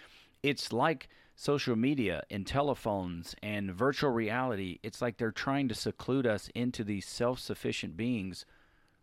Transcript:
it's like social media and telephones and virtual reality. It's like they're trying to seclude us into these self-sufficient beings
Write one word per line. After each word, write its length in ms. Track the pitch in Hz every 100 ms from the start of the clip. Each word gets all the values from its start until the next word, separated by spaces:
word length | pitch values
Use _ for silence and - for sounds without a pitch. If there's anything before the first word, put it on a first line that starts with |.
| - - - _
it's 300 | 139 139 -
like 340 | 113 147 147 - - -
social 440 | - - 143 - 113
media 460 | 123 143 104 78 -
and 160 | 104 95
telephones 920 | 135 147 120 117 101 90 85 82 -
and 320 | 104 104 98
virtual 380 | 90 127 139 147
reality. 680 | 117 110 117 127 104 95 87
It's 180 | 110 -
like 140 | 123 -
they're 160 | 113
trying 380 | - - 135 135
to 60 | 107
seclude 520 | - - - 135 123
us 220 | 104 -
into 300 | - 123 -
these 240 | 104 101 -
self-sufficient 880 | - 120 127 - 104 - 117 95 80
beings 500 | 117 120 95 87 - - _ _ _ _